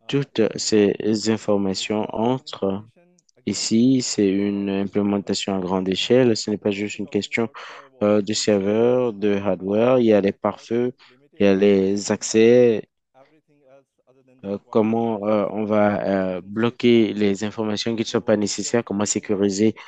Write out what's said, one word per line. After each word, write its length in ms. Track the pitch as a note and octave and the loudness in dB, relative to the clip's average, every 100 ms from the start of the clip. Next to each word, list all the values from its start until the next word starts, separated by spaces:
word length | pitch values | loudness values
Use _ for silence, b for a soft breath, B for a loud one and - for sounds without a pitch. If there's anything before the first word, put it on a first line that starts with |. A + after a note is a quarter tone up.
| - | -6
Toutes 340 | C#3 C#3 - G#2+ - | -4 -2 0 0 -2
ces 720 | - G#2+ G2+ - G#2+ A2 G#2 | 0 4 4 2 -2 -2 -2
informations 760 | A2 - G2+ G2 F#2+ - G#2+ - | -2 0 -2 0 -4 -4 -4 -4
entrent 680 | - A#2 C3 - - G2 G2 A2 _ _ _ _ _ - | -2 -2 -2 -6 -6 -4 -4 -10 _ _ _ _ _ -8
ici. 560 | G2 - A2+ B2+ C3 | -6 0 2 4 2
C'est 260 | B2 - G2 | 0 0 0
une 400 | G2 G2+ G2+ G2+ | 2 0 -2 -2
implémentation 880 | G2 G2 G#2 G2+ G2+ - G2 G2+ F#2+ | -4 -2 -2 0 0 -2 -4 -4 -4
à 40 | |
grande 280 | F2+ F#2+ F#2 | -2 -2 -2
échelle. 480 | F#2 - B2 B2 G#2+ | -4 2 2 4 0
Ce 140 | - | -4
n'est 80 | G#2 | -4
pas 120 | G#2+ | -4
juste 280 | G2 G#2 - | -4 -6 -8
une 100 | G2 | -6
question, 400 | G#2 - - A2+ B B B B _ | -6 -4 -4 -6 B B B B _
euh, 180 | G#2 G#2 | 0 2
de 120 | G2 | 0
serveur, 800 | G#2+ - G2+ G2 A2 A#2+ B2+ B2 | -2 0 0 2 2 2 2 -2
de 240 | G2 G#2 G2 | -2 -2 0
hardware. 640 | G2+ F2+ F#2+ G#2 A#2+ B2+ | -2 -4 -2 0 2 4
Il 60 | A2+ | 4
y 60 | |
a 80 | G#2 | 4
les 120 | G2 | 2
pare-feux, 600 | - G#2 - - A#2 B2 - b b _ - | 0 -4 -4 -4 -2 -2 -6 b b _ 0
il 80 | G2+ | 2
y 20 | |
a 60 | |
les 560 | F#2+ G2+ G2 F#2+ G2+ G2 | 4 4 4 2 -2 -2
accès. 720 | G#2 - A2 A2+ B2 A#2+ G#2+ - _ _ C3 C#3 D#3 _ D3 C3+ C#3 C3 _ _ _ C3 _ | -4 0 4 6 6 6 2 -6 _ _ _ _ _ _ _ _ -20 _ _ _ _ _ _
Euh, 140 | G2 G2+ - | -10 -10 -2
comment, 540 | A#2 G#2+ A2+ A#2 G#2+ | 0 0 0 -2 -4
euh, 220 | G#2 G#2+ G2+ | -2 0 -2
on 120 | G#2 | -4
va, 380 | G#2 G#2+ G#2 G2+ | -2 2 2 0
euh, 380 | A#1+ G2 F#2 F#2 | -2 -2 -2 -6
bloquer 680 | G2 G#2+ A#2 - A#2+ A#2 G#2 | -8 -4 -4 2 4 4 4
les 300 | G#2 G2+ G2 | 0 0 0
informations 500 | G#2+ A2+ G#2+ G#2 A#2 | -4 -6 -6 -4 -4
qui 80 | A2+ | -4
ne 60 | A2 | -2
sont 120 | A#2 | -2
pas 160 | - G#2 | 0 0
nécessaires, 460 | G2+ - G2 A#2 | 0 -4 -4 -4
comment 220 | - G2+ | -2 -4
sécuriser 720 | G#2 G#2 - G2 G2+ F#2+ A2 - | -2 -4 -4 0 0 2 0 0